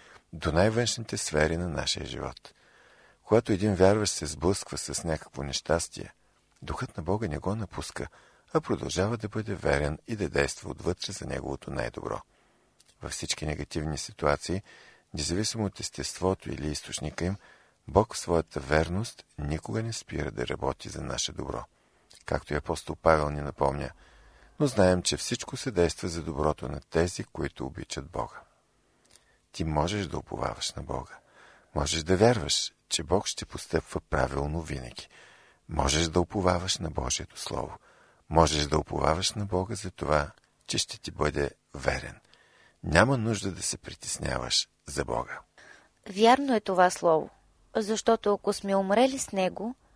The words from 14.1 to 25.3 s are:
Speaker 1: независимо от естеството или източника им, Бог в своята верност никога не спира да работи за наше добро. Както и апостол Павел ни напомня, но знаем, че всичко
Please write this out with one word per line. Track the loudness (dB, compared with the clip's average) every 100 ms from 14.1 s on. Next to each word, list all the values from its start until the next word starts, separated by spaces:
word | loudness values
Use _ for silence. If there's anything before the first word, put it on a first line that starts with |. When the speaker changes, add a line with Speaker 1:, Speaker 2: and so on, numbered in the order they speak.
| 0 2 2 0 -4 -6 -18 -20 -20 _
Speaker 1:
независимо | -6 -2 0 -2 -2 -4
от | -4
естеството | -8 -6 -8 0 0 0 -4
или | -4 -4
източника | -4 -6 -6 -6 -2 -2
им, | -4 -10 -20 _ _ 2
Бог | 4 4
в | 0
своята | 0 2 2 -6
верност | 2 4 4 0 -4 -10 -16 -8
никога | -4 -4 -4 -4
не | -4
спира | -6 -6 -6 -4
да | -4 -4
работи | -2 -4 -4 -8
за | -8
наше | -6 -4 -4
добро. | -4 -6 -8 -10 _ _ _ _ -18 -2
Както | -2 0
и | -4
апостол | -2 -4 -4 2
Павел | 6 6 4
ни | -2
напомня, | -6 0 0 0 -6 -10 -20 -20 -20 -20 -20 -2
но | 0
знаем, | 6 6 6
че | 2 -4
всичко | -4